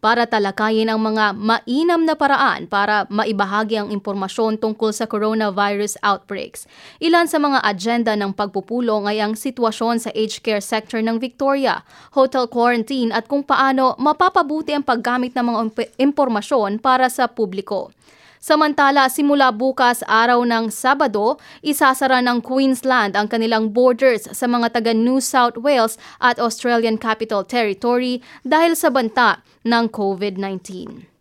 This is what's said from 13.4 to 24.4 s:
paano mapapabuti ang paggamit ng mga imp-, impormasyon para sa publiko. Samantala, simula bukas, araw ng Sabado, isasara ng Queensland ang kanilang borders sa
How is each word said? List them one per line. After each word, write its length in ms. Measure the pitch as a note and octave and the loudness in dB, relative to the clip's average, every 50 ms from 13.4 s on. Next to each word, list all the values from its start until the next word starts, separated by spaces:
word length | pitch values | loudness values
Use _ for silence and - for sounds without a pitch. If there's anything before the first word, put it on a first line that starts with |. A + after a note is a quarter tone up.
paano 560 | C#4 - C#4 C#4 C4+ C4+ C4+ C4 C4 B3+ - | -2 0 0 2 2 2 2 2 2 2 0
mapapabuti 800 | - B3+ D4+ D4+ - F4+ F#4 F#4+ F#4+ E4 C#4 D4+ D#4 D#4 - D4 | 0 0 0 2 4 2 2 4 2 0 0 -2 -4 -2 -2 -2
ang 80 | D4 C#4 | -2 0
paggamit 480 | - B3+ A#3 G#3 A#3+ A#3+ B3 B3 B3+ B3 | 0 -2 0 0 -2 -2 -2 -2 -2 -2
ng 160 | C4 A#3+ A#3+ | -2 -2 0
mga 120 | A#3 A3 A3+ | 0 0 -2
imp-, 280 | A3 A3 - A3+ A#3 _ | -2 -4 -4 -6 -6 _
impormasyon 800 | _ C4 C#4+ C#4+ - C#4+ C4 A3+ G3+ G3+ - D4 B3+ G#3+ G3 G3+ | _ 2 2 4 2 0 2 2 -2 -2 0 0 0 0 0 -2
para 320 | A3 - C4+ C4 B3+ B3+ B3+ | -2 2 2 2 4 2 0
sa 160 | B3 - B3+ | 2 0 -2
publiko. 640 | A#3 - - A3+ F#3+ F#3 F#3+ G3 - G#3 F#3+ - - _ _ _ _ _ _ _ - _ _ | -2 0 -4 -4 -4 -4 -8 -6 -6 -6 -6 -6 -8 _ _ _ _ _ _ _ -20 _ _
Samantala, 720 | - - D#4+ D4+ D#4 D4+ D4 D4 C#4+ C#4 C#4 C#4+ C4+ C4 | 0 0 2 2 4 2 2 2 2 4 4 4 2 2
simula 400 | B3+ - D4 C#4+ C#4+ C#4+ C#4 B3+ | 2 0 2 2 4 4 4 2
bukas, 560 | A#3 G#3+ B3 C4 C4 - C4 B3 A#3+ A#3+ - | 2 2 0 -2 0 2 2 2 2 0 -2
araw 400 | - G#3 A3 A3+ A#3+ B3 A#3+ A#3+ | 0 2 2 4 4 4 2 2
ng 240 | A#3+ A#3 A3+ A3+ A3 | 2 0 0 -2 -2
Sabado, 720 | G#3 - - B3+ C#4 C#4 D#4 C4+ G3+ G#3 G#3 A3+ D4 - - - - - | -6 -2 0 0 2 2 2 0 0 0 0 0 0 -2 -8 -20 -20 -8
isasara 640 | - D4 D4 - D#4 C4+ C4 C4 C#4 - C4 B3+ B3 | -4 -4 0 2 2 2 2 2 2 2 2 2 2
ng 160 | B3 B3 A#3+ | 2 0 -2
Queensland 800 | A3+ - B3+ C4+ C4+ C4+ C4 B3 - C4 B3+ B3 G#3+ G3+ F#3 G3+ | -2 -2 0 0 2 2 0 0 0 0 2 2 0 0 0 -2
ang 80 | G#3 | -2
kanilang 480 | G#3+ - A#3 A3+ A3+ A#3 A3 A3 A3 G#3 | 0 -2 -2 0 0 0 0 0 0 2
borders 560 | A#3+ B3 B3+ B3+ A3+ C4+ C4 A#3+ G#3 - - | 4 4 4 4 4 4 2 2 2 -4 -8
sa 160 | - - | -8 -4